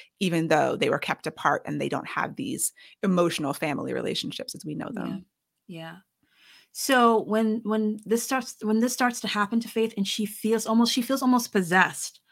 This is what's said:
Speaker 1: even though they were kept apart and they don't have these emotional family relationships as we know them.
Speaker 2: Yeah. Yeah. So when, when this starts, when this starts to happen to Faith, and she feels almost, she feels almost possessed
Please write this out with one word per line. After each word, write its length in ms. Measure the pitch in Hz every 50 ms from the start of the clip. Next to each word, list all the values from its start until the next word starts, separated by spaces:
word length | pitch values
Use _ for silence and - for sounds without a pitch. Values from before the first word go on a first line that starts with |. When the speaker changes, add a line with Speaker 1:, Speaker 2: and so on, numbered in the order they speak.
| - - _ _
Speaker 1:
even 300 | 196 180 170 165 160 160
though 260 | 160 151 139 127 123
they 140 | - 143 135
were 100 | 139 139
kept 280 | - - - - - 156
apart 360 | - - - 151 143 - -
and 160 | - 147 147
they 80 | 143 143
don't 180 | 143 139 - -
have 280 | - 156 - - - -
these 360 | - - 127 - - - - - - - - _ -
emotional 500 | 202 185 175 175 170 165 - 156 139 143
family 400 | - - 156 143 117 123 135 131
relationships 640 | 131 - - - - - - - - - - -
as 100 | - -
we 100 | 151 151
know 140 | 151 - - -
them. 240 | - - - 190 196
Speaker 2:
Yeah. 20 | 180 _ _ _ _ _ _ _ _ -
Yeah. 300 | 180 165 160 165 165 180 - _ _ _ _ _ _ _ _ - - - _ _ _
So 480 | - - - 269 254 240 233 226 220 -
when, 380 | - 208 220 226 220 214 233 -
when 360 | 202 214 220 220 214 214 214 -
this 180 | 185 220 233 233
starts, 340 | - 269 262 247 - - - -
when 160 | 208 220 220
this 140 | 226 247 247
starts 280 | - 254 247 240 -
to 60 | - 202
happen 320 | - 208 208 202 233 233
to 60 | 233 -
Faith, 240 | - 226 220 220 - -
and 100 | 196 196
she 180 | - - 214
feels 400 | 202 - - - 214 226 226 226
almost, 280 | - 220 233 233 226 -
she 80 | 262 240
feels 180 | - 269 269
almost 300 | 269 254 247 247 240 -
possessed 680 | - 208 185 165 175 185 180 151 - - - - - _ _ _